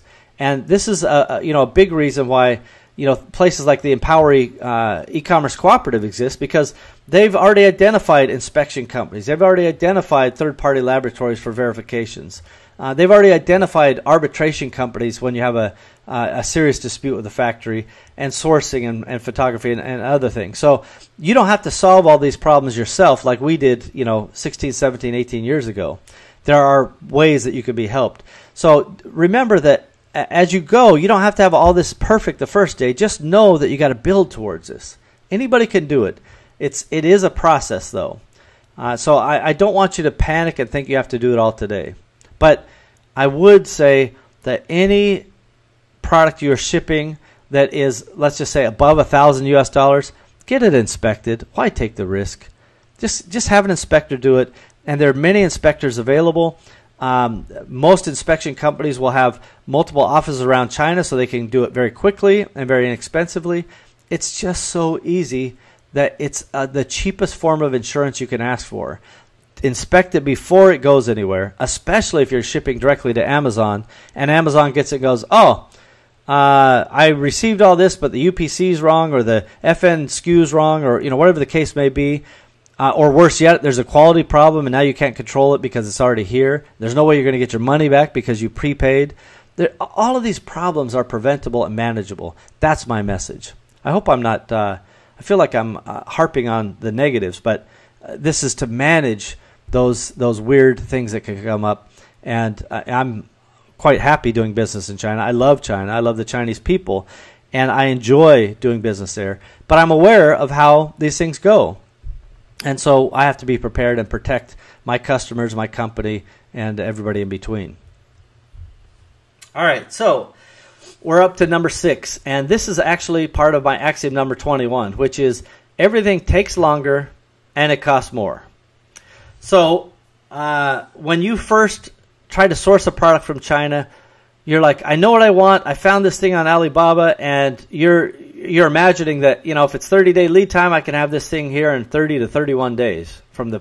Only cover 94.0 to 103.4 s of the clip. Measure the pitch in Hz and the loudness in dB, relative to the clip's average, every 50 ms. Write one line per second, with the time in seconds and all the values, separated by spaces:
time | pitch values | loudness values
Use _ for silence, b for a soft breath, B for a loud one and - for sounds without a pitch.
94 | - 185 139 123 117 113 110 - - - 117 110 104 101 95 92 b b b b | 0 0 -2 0 0 -4 -4 -4 -6 -6 -6 -4 -4 -4 -6 -10 b b b b
95 | b b b _ - - 202 190 156 - - 117 110 113 104 - - - 104 - | b b b _ -4 -2 0 0 0 0 0 -4 -4 -4 -8 -12 -14 -14 -14 -14
96 | - - - - 165 156 - 139 120 117 113 113 107 101 95 - 110 113 107 123 | -14 -10 -2 -2 -2 -2 -2 -4 -4 -2 -4 -4 -4 -6 -10 -10 -10 -8 -4 -2
97 | 143 147 127 214 95 90 87 - - 117 107 - - b b b b b b b | -2 -2 -2 -2 -4 -6 -8 -6 -6 -4 -4 -4 -8 b b b b b b b
98 | - - - - 143 160 151 - 147 127 - - 139 117 113 123 139 151 165 160 | -20 -18 -16 -6 -6 -4 -4 -4 -6 -6 -6 -6 -8 -8 -6 -2 0 0 2 2
99 | 143 120 110 101 - - - b b b b b b - - 123 123 123 120 117 | 0 -2 -4 -6 -8 -16 -18 b b b b b b -4 -2 0 0 0 -2 -4
100 | - - - - 123 120 113 107 107 120 139 135 131 131 123 - 120 - 135 127 | -8 -14 -8 -4 -2 -2 -2 -4 -2 2 4 6 6 4 4 0 -6 -8 -6 -6
101 | 120 107 107 107 - - 101 98 104 113 107 104 107 104 104 - _ b b b | -6 -6 -8 -10 -10 -10 -12 -10 -6 -6 -4 -2 -2 -4 -4 -4 _ b b b
102 | b b b b _ 127 117 117 113 110 104 - - - - 107 - - 123 127 | b b b b _ -8 -6 -4 -4 -6 -6 -10 -12 -12 -12 -12 -8 -6 -4 -4
103 | 131 127 110 104 - - _ _ | -4 -4 -8 -12 -14 -18 _ _